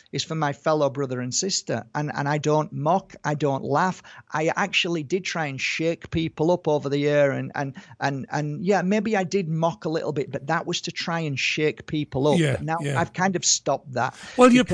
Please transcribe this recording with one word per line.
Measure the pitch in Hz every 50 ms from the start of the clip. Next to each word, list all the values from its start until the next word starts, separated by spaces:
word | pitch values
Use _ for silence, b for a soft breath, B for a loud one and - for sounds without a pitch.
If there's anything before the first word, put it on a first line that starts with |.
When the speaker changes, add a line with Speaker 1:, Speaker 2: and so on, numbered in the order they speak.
| b b
Speaker 1:
is | - 143 -
for | - 160
my | 160 151 143 139
fellow | - - 160 156 156 143 135
brother | 123 143 139 127 127 123
and | 123 127 123
sister, | - 190 196 - - - - 131 113 - - -
and, | 143 151 143 -
and | - 143 143
I | 151
don't | 151 - 151 151 156 151 - 135
mock, | 139 139 156 180 196 - - - - -
I | 147 151
don't | 127 151 139 135 131 -
laugh. | 131 139 151 180 185 175 - B B B B B _ -
I | 156 160 160 -
actually | 170 202 185 - - - 175 170 160 151
did | 127 175 190 180
try | - - 170 156
and | 139 135 127
shake | - - - - 160 165 170 - - -
people | - 165 160 151 - - 156 170
up | 180 175 -
over | 156 151 143 135 139
the | 143
year, | 143 143 147 147 147 143 139
and, | 131 131 131 135 -
and, | 143 139 139 131 190 B B 120 -
and, | - 139 139 131 - -
and | 135 147 151 147 147 - 175
yeah, | 190 208 180
maybe | 170 185 208 220 196 220 214
I | 196 190
did | - - 202 180 156
mock | 160 160 165 170 - - -
a | 156
little | 156 - - 151 143
bit, | 147 - -
but | 127 - 135
that | 143 160 170 -
was | 170 175 -
to | - 175
try | - - - 185 165 165
and | 160 147 135
shake | 131 - - - 160 151 151 151 - -
people | - 165 151 143 - - 131 139 151
up. | 143 175
Speaker 2:
Yeah, | 156 143 123
Speaker 1:
But | - 147
now | 156 160 170
Speaker 2:
yeah. | 147 143 139 -
Speaker 1:
I've | 170 - -
kind | 175 185 196 175
of | 165 -
stopped | - - - - 151 139 - - 139 123
that | 120 120 135 B B B B B
Speaker 2:
Well, | 247 247 254
you | 240 254 -
Speaker 1:
because | -